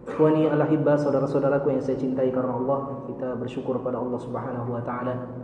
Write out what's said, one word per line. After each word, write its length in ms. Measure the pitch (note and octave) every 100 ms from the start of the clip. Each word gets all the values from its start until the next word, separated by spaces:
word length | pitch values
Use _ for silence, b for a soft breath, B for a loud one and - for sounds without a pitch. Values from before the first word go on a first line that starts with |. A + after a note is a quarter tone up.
Ikhwani 480 | - - D#3 D#3 D#3
al-ahibba, 480 | D3+ D3 D3+ C#3+ D3
saudara-saudaraku 720 | C#3+ C3+ C3+ C#3+ C3+ C#3 D3
yang 60 | C3
saya 160 | B2+ B2+
cintai 320 | C3 C3 C3
karena 320 | B2+ B2+ B2
Allah, 480 | B2+ C#3 C#3 - -
kita 320 | A#2+ B2+ A#2+
bersyukur 400 | A#2+ C3+ C3 B2
pada 240 | B2 A#2+
Allah 160 | B2+ A#2+
Subhanahu 560 | - A#2+ C3+ A#2+ A#2+ A#2+
wa 80 |
taala. 320 | A#2 B2 B2+ B2 - -